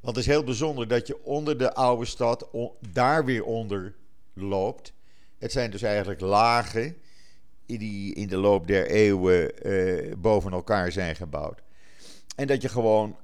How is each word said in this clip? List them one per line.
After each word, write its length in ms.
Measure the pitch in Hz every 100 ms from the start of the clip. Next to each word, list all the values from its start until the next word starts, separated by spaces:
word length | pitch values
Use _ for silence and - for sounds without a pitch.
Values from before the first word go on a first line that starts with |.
Want 160 | - 120
het 100 | 123
is 0 |
heel 180 | 147
bijzonder 440 | 139 117 156 139 113
dat 180 | 120 117
je 180 | 143
onder 340 | - 143 151 139
de 160 | 123
oude 300 | - 127 120
stad, 480 | 120 - 120 117 -
o-, 260 | 113 120 - 110
daar 320 | 90 127 156
weer 200 | 131 123
onder 520 | 107 113 113 101 92 - - - -
loopt. 600 | - 98 98 98 - - - - - - -
Het 140 | 117
zijn 180 | 135 117
dus 120 | 98
eigenlijk 380 | 107 104 95 90
lagen 760 | 92 101 117 117 113 113 127 170 - - - - - - -
die 480 | 113 107 101 98
in 140 | - 101
de 80 | 92
loop 300 | 101 98 82
der 200 | 98 90
eeuwen, 760 | 104 107 98 90 90 78 -
eh, 520 | - 98 92 90 104 104
boven 360 | 92 104 92
elkaar 400 | 92 - 104 90
zijn 240 | 87 87 78
gebouwd. 460 | 85 76 76 - - - - - - - - -
En 100 | 139
dat 160 | 135
je 60 | 123
gewoon 480 | 113 113 107 107 -